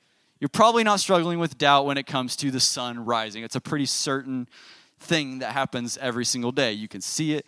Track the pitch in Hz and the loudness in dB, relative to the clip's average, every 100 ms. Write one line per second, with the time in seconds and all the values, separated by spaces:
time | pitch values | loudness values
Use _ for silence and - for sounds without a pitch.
0 | _ _ _ _ 143 - 214 233 220 202 | _ _ _ _ -4 6 6 6 4 2
1 | - 185 170 170 170 - 143 143 139 139 | 4 2 2 0 -2 2 6 6 4 -2
2 | 135 139 127 - 143 131 - - 123 120 | -2 -4 -4 -4 -2 0 0 0 -6 -6
3 | 113 117 110 104 113 123 - 156 135 - | -2 -2 -2 -8 -6 -6 -4 -2 -2 -2
4 | - 139 131 131 123 - - - _ _ | -2 -2 -2 -6 -8 -14 -20 -20 _ _
5 | - 165 139 131 123 135 135 127 120 - | -2 0 0 -6 -6 -2 -2 -4 -6 -4
6 | 127 117 120 127 120 131 127 104 107 101 | -4 -2 -2 -2 -2 0 0 -2 -8 -10
7 | - - 156 151 | -8 -4 -2 -2